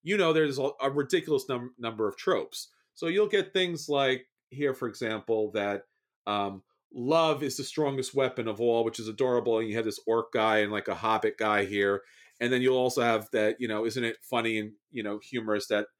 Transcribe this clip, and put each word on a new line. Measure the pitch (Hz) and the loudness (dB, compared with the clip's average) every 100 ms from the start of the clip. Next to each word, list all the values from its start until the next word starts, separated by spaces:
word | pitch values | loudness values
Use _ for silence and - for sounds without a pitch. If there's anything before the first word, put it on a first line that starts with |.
you | 156 202 | 0 2
know | 170 | 4
there's | 160 151 135 | 4 4 2
a, | 131 - | -4 -2
a | 135 | -2
ridiculous | 143 139 180 156 147 - | 0 2 0 2 0 0
num-, | 123 123 123 | -6 -6 -8
number | 117 110 107 | -8 -2 -2
of | - | 0
tropes. | - 131 - - - _ _ - | -2 0 -2 -10 -14 _ _ -8
So | 165 | -2
you'll | 185 208 | 0 2
get | 202 190 | 2 0
things | 190 180 165 - | -2 -2 -4 -2
like | 143 135 131 - _ _ | 2 2 0 -6 _ _
here, | 131 143 | -4 -2
for | 131 123 | -2 -6
example, | 101 117 107 107 110 107 | -4 -4 -4 -2 0 0
that, | 107 101 98 - _ _ _ - | 0 -2 -4 -8 _ _ _ -4
um, | 104 101 98 _ _ _ | -2 -2 -6 _ _ _
"Love | - 123 160 160 139 | -6 0 2 2 0
is | 143 127 | -2 -6
the | |
strongest | 131 - 143 135 127 135 | -8 -2 -2 -2 -2 0
weapon | 131 127 113 | 0 0 -6
of | 104 | 0
all," | 120 117 | 2 2
which | 113 113 | 0 -4
is | 110 | -10
adorable. | 107 131 123 113 113 | -2 2 2 2 0
And | 113 | 0
you | 110 | -2
have | 110 | -2
this | 101 - | -4 0
orc | 117 113 | 0 0
guy | 113 110 107 | 0 4 4
and, | 104 | 2
like, | 107 98 | -2 -4
a | 92 | -4
hobbit | 117 131 110 - | 0 2 0 0
guy | 107 104 98 | 0 2 0
here. | 101 101 98 - - - _ | 2 2 0 -4 -20 -20 _
And | 120 | 0
then | 127 | 2
you'll | 127 127 | 4 4
also | 127 127 | 2 2
have | 120 113 110 | 2 0 0
that, | 117 107 110 | 0 0 0
you | 120 | -4
know, | 107 113 | -2 -2
isn't | 113 | -2
it | 117 110 | -4 -6
funny | - 123 113 110 | -4 -2 0 -2
and, | 107 107 _ | -4 -12 _
you | 127 | -8
know, | 107 104 | -6 -8
humorous | - 123 110 104 - | -6 -8 -2 -4 0
that | 104 107 | -2 -2